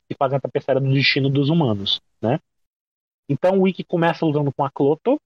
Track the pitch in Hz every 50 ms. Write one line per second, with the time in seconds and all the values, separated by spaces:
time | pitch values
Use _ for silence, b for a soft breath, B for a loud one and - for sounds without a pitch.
0 | _ - - - 139 131 139 135 - - - 147 - - 131 131 135 135 135 139
1 | 135 - - 143 135 143 139 143 143 139 165 170 151 117 107 101 98 - - -
2 | _ _ _ _ - 110 139 - _ _ _ _ _ _ _ _ _ _ _ _
3 | _ _ _ _ _ - 143 - - 180 190 196 185 190 180 - - - - 170
4 | 165 170 160 - 165 160 143 151 147 143 - - 143 135 - - 143 139 160 -
5 | - 233 285 302 _